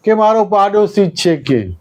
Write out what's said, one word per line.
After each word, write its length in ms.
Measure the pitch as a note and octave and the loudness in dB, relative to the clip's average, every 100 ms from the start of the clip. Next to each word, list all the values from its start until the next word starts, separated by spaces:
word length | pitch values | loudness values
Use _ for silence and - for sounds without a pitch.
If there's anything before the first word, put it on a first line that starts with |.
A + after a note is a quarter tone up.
કે 100 | G#3+ | 0
મારો 300 | A3 G#3+ A3 | 2 2 2
પાડોશી 640 | G3+ G3+ G3+ G#3 G#3 - F#3+ | 0 0 2 0 0 0 -2
જ 80 | |
છે 220 | - F3+ D#3 | 0 -2 -2
કે 400 | B2 B2+ F#2 F2 | -2 -2 -2 -12